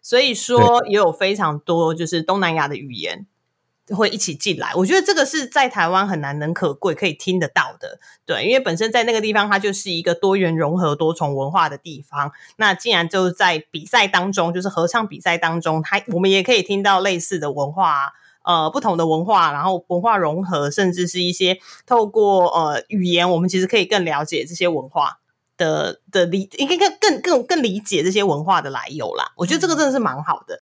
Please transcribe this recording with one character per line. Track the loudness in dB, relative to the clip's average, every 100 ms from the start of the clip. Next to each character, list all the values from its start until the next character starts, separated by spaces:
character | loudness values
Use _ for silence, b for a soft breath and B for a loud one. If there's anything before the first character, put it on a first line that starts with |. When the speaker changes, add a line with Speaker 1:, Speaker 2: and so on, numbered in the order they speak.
Speaker 1:
所 | 2 2
以 | 2
说 | 0 2 6 6 6 4
也 |
有 | 2 2
非 | 2 -2
常 | 0 -2 -2
多 | -2 2 2
就 | 0 -2
是 | -2
东 | -2 0
南 | 0
亚 | 0 -2
的 |
语 | -6 -10
言 | -10 -10 -10 -14 _ _ _ _ _ _
会 | 0 0
一 | 0
起 | -6
进 | -4 -4 -4
来。 | -4
Speaker 2:
对。 | 0
Speaker 1:
我 |
觉 | 2
得 | 2
这 | 2
个 | 0
是 | 0 -2 -2
在 | 0 0
台 | 0 0
湾 | 2 0
很 | -2
难 | -4 -4
能 | -4
可 | -2 -2
贵， | -2 -4
可 | -2 -4
以 |
听 | -4 -2 -2
得 | 0
到 | -2 -2 -8
的。 | -16 -16 b b
对， | -6 -2
因 | 2
为 | 0
本 | 0 -2
身 | 0
在 | 0
那 | 0
个 | 0
地 | 0
方， | 0 0
它 | 0
就 | 0
是 | -4 -6
一 | -2
个 | -2
多 | 0 2 2
元 | 2
融 | 0 0 0
合、 | 0
多 | 2 0
重 | 0 -4
文 | -2 -2
化 | 0 0
的 | -4
地 | -16 -18 -10
方。 | -6 -6 B B 0
那 | 0
竟 | 0 0
然 | 0 0
就 | 0 0
在 | 2 0 0 -6
比 | -14
赛 | 0 2 2
当 | 0 0
中， | -2 -2
就 | -2
是 | -4
合 | 0 0
唱 | 0 -4
比 | -4
赛 | -2 0
当 | -2 -2
中， | -2 -2
它， | -2 -4 -2
我 | 0
们 | 2
也 | 2
可 | 4
以 | 0
听 | 2 0
到 | 2 2
类 | 2 -2
似 | -4 -4
的 | -4
文 | -4 -4
化 | 0 0 0 -4 b b b
呃， | 0 0 0
不 | -2
同 | -2 0
的 |
文 | 0 0
化， | 2 4 4
然 | 2
后 | -2 -2 -2
文 | -2
化 | 2 2
融 | 0 -2
合， | -2 -2 -2
甚 | 0 0
至 | 0 -4
是 | -2
一 | -2
些 | 0 0 0 B B
透 | _ 2 2
过， | 2 4 4 4
呃， | 2 0 -2 -4
语 | -2
言， | 2 2 2
我 | 2
们 | 2
其 | 0
实 | 0
可 | 0
以 |
更 | 2 0
了 | 0 -4
解 | -4 -6
这 | -6
些 | -2 -2
文 | -2 -4
化 | -2 -2 -4 _ _ _ -2
的， | 0 0 -4 -8 _
的 | 0
理-， | 2 0 -4 -4
应 | -2
该 | 2
更， | 0 2
更， | 0 2
更， | 0 0
更 | 2 0
理 | 0 -2
解 | -2 0
这 | 0
些 | 2
文 | 0 0
化 | 0 0
的 | 0
来 | -10 -10
由 | -8 -6
啦。 | -6 -6
我 | -4
觉 | -2
得 | 0
这 | 0
个 |
真 | 2
的 | 2
是 | 2
蛮 | -2 -4
好 | -6 -6 -8
的。 | -16 _